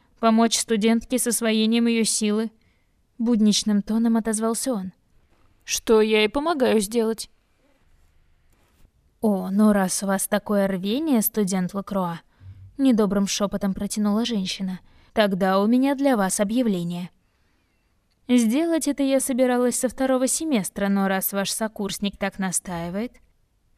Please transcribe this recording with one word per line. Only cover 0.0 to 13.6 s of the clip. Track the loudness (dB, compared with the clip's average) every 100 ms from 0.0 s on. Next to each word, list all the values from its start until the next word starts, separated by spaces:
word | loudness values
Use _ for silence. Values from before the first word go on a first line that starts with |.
| _ _
"Помочь | 2 4 2 0
студентке | -2 0 2 0 0 -4
с | -2
освоением | -2 0 0 2 2 2
её | 2
силы", | 0 0 0 -2 -4 -8 _ _ _ _ _ -6
будничным | 0 4 4 2 2 0
тоном | 0 0 2 0
отозвался | 0 -2 -2 -2 -4
он. | -4 -6 -12 _ _ _ _ _ _
"Что | -8 -6 2 4
я | 6 4
и | 2
помогаю | 0 -2 0 2 2
сделать". | 0 0 0 -2 -10 _ _ _ _ _ _ _ _ _ _ _ _ _ _ _ _ _ _ _
"О, | -2 -2 -2
ну | 4 4
раз | 4 2 -2
у | -2
вас | -2 0
такое | -2 0 0 0
рвение, | -2 -2 -2 0 0
студент | 0 -2 -2 0 -2
Лакруа", — | -6 -6 -4 -4 -6 -14 _ -20 -20 -16 0
недобрым | 2 4 4 2 0
шёпотом | -2 -4 -2